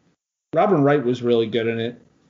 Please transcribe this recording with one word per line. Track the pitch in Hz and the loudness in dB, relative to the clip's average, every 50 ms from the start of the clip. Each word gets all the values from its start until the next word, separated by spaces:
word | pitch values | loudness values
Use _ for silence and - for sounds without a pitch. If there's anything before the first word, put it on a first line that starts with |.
| _ _ _ _ _ _ _ _ _ _ - | _ _ _ _ _ _ _ _ _ _ 0
Robin | - 185 214 190 151 139 | 0 2 2 2 2 4
Wright | 139 147 147 120 | 4 2 2 0
was | 120 123 120 | -2 -4 -2
really | 120 120 120 113 113 107 | 0 0 0 0 0 -2
good | 113 117 110 117 | -2 -2 -2 -2
in | 117 117 | -4 -4
it. | 113 120 120 - _ _ _ _ _ _ | -6 -6 -8 -12 _ _ _ _ _ _